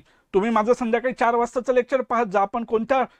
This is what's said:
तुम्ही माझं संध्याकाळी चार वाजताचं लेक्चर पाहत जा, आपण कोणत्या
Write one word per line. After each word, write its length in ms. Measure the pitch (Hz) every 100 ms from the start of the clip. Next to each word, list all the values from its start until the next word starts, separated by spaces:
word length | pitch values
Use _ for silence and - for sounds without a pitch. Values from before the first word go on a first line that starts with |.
| - _ _
तुम्ही 160 | 196 226
माझं 220 | 226 220
संध्याकाळी 420 | 240 233 233 254
चार 200 | - 233
वाजताचं 380 | 240 233 262 233
लेक्चर 280 | 247 240 262
पाहत 260 | 226 233 233
जा, 140 | 196
आपण 240 | 202 233
कोणत्या 400 | 233 226 226 262 233